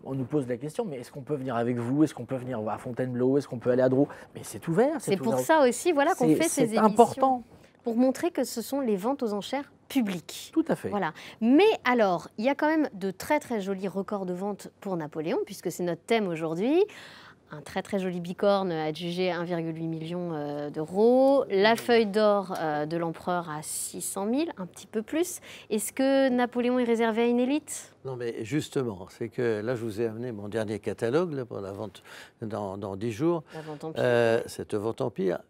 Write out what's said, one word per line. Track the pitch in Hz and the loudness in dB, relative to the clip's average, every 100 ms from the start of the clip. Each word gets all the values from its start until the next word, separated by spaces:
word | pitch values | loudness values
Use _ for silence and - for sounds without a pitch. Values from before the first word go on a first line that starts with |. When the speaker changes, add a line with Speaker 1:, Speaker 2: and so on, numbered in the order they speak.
Speaker 1:
on | - 135 | -6 -6
nous | 123 | -2
pose | 151 123 | -2 0
la | 120 | -4
question, « | 151 151 226 | -4 -6 -6
Mais | 135 | -6
est-ce | 123 | -10
qu'on | 147 | -14
peut | 127 147 | -6 -6
venir | 131 117 | -2 0
avec | 117 120 | 0 0
vous ? | 117 139 | 0 4
Est-ce | 151 | 4
qu'on | - 120 | 2 -8
peut | 131 | -6
venir | 127 123 107 | -4 -4 -4
à | 107 | -6
Fontainebleau ? | 127 120 127 123 127 139 | -6 -4 -4 2 4 4
Est-ce | 135 | 0
qu'on | 123 | -4
peut | 120 | 0
aller | 123 | 4
à | 127 | 4
Drouot ? » | 127 147 - - - | 4 2 -2 -16 -14
Mais | |
c'est | - 107 - | -12 -10 -2
ouvert. | 165 262 311 | 2 2 0
C'est | - | -2
Speaker 2:
C'est | 196 | -2
pour | 175 254 | 0 0
Speaker 1:
ouvert. | 262 | 4
Speaker 2:
ça | 320 254 | 4 4
aussi, | 233 349 | 2 0
voilà, | 294 285 | 2 2
qu'on | 370 247 | 4 4
Speaker 1:
C'est, | - | 4
Speaker 2:
fait | |
ces | 320 | 2
Speaker 1:
c'est | - | 2
Speaker 2:
émissions. | 247 214 | 2 4
Speaker 1:
important. | 214 214 220 - 262 254 - - - _ - | 4 8 6 6 2 0 -6 -20 -20 _ -4
Speaker 2:
Pour | 226 | 2
montrer | 262 254 339 | 2 2 -2
que | 330 | -2
ce | 247 - | -4 -4
sont | 220 269 | -4 -2
les | 262 202 | 0 0
ventes | 208 285 | 0 -2
aux | 233 | -2
enchères | 208 185 269 285 _ _ | -4 -4 -6 -6 _ _
publiques. | 269 214 180 - - - | 0 0 -2 -8 -14 -4
Speaker 1:
Tout | 320 311 | -2 0
à | 185 | 0
fait. | - | 0
Speaker 2:
Voilà. | 202 170 - - - | -2 -2 -4 -18 -2
Mais | 220 277 427 415 | 6 8 8 6
alors, | 254 247 202 175 - - | 2 4 4 2 -4 -2
il | 233 | -2
y | |
a | 277 | 2
quand | 302 | 2
même | 320 285 196 | 2 0 -2
de | 190 | -6
très, | 185 - 302 | -6 -2 -2
très | - 226 | 0 -4
jolis | 190 190 190 | -4 -4 -4
records | 196 190 208 185 | -4 -4 -4 -4
de | |
vente | 180 202 196 - _ | -4 -4 -6 -10 _
pour | 202 180 | -6 -4
Napoléon, | 151 156 156 277 403 | -4 -6 -2 -2 -4
puisque | 196 180 | -6 -8
c'est | - | -4
notre | 175 165 | -4 -4
thème | - 226 196 | 0 0 2
aujourd'hui. | 160 165 165 226 320 415 - - - - - _ | -2 -2 -2 2 2 2 -2 -20 -20 -20 -20 _
Un | 151 | -16
très, | - 196 | -8 -8
très | 185 202 | -4 -4
joli | 185 180 | -2 -6
bicorne | 170 170 202 202 190 | -8 0 2 2 0
adjugé | 160 156 156 175 175 185 | -2 -4 -4 -6 -2 -2
un | 170 | -2
virgule | 175 175 165 160 | -4 -4 -4 -6
huit | 165 | -6
million, | 160 160 175 175 | -6 -6 -6 -6
euh, | 156 147 147 147 | -6 -6 -6 -8
d'euros. | 160 156 185 226 254 269 277 - | -6 -4 4 6 8 6 4 2
La | 196 208 226 | 4 4 4
feuille | - 233 220 | 4 4 4
d'or, | 196 214 202 180 185 | 4 4 4 0 -4
euh, | 160 151 151 | -2 -2 -2
de | 170 | -2
l'empereur | 170 165 - 180 170 | -2 -4 -4 -4 -4
à | 151 | -10
six | 156 - - 190 | -8 -8 -8 -8
cent | 175 - 202 | -8 -4 -2
mille, | 254 330 - | -2 -2 -6
un | 180 | -12
petit | - - | -14 -8
peu | 214 | -8
plus. | 220 302 359 - - - - | -4 -2 -2 -4 -14 -20 -4
Est-ce | 214 - | -4 -4
que | - 269 269 269 | 0 4 4 4
Napoléon | 247 247 240 240 254 | 2 0 0 0 0
est | 240 | 2
réservé | 226 233 220 | 2 2 2
à | 240 | 2
une | 240 | 2
élite ? | 254 294 302 - - _ | 2 0 -4 -14 -14 _
Speaker 3:
Non, | 135 127 | -10 -6
mais | 120 - | -6 -6
justement, | 110 147 - 147 123 95 92 - | -2 -2 -2 -2 -2 -4 -12 -8
c'est | 117 | -8
que | - 120 107 | -2 0 0
là, | 107 127 | -2 -4
je | |
vous | 117 101 | -4 -2
ai | 117 | -2
amené | 110 127 | -2 -8
mon | 107 104 | -8 -4
dernier | 110 107 107 | -4 -2 -2
catalogue | - 95 117 139 180 | -4 -2 0 2 0
là, | 143 120 | -4 -8
pour | 110 | -8
la | 98 | -8
vente | 98 107 - - - - _ | -8 -10 -12 -20 -20 -20 _
dans, | 110 104 101 98 | -6 -4 -4 -6
dans | 101 98 | -6 -4
dix | 117 | -6
jours. | 104 160 170 - | 0 0 0 -4
Speaker 2:
La | 160 | -14
vente | 156 147 | -12 -10
en | 160 | -8
pire. | 156 | 0
Speaker 3:
Euh, | 123 120 117 113 - | 4 6 6 4 0
cette | - - | -10 -6
vente | 107 107 113 | -2 -2 -2
en | 131 | -4
pire. | - 190 175 | 0 -2 -2